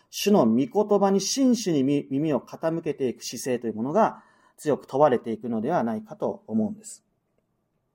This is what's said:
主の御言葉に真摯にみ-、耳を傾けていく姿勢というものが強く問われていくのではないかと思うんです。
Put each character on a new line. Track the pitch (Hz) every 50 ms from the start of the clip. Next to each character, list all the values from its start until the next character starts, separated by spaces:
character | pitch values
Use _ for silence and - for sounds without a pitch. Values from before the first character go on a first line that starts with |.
| _ _
主 | - - - 202
の | 208 175 131
御 | 110 110
言 | 123 143 - - 202 202 208 202 190
葉 | 196 190
に | 196 190
真 | 196 - - 269 269 254
摯 | 233 240 - 185
に | 160 139 131
み-、 | 139 143 143 - -
耳 | 135 139 160 160 139
を | 110
傾 | - - - - - 165 165 165
け | 165 156 139
て | - 135
い | 117 110
く | - -
姿 | - 127 117 -
勢 | 135 123 117
と | -
い | 113
う | 107
も | 107 117
の | 139 160
が | 220 208 120 - - - _ _ _ _ _ _
強 | - - 151 127
く | - -
問 | - 135 135
わ | 151 143
れ | 123 110
て | - 117
い | 110
く | 107 - 117
の | 117 110
で | 107 143
は | 180 151 113
な | 117 113
い | 107
か | 110 - -
と | - 147 113 - - -
思 | - 110 110 107
う | 101
ん | -
で | - -
す。 | - - - _ _ _ _ _ _ _ _ _ _ _ _ _ _ _ _ _ _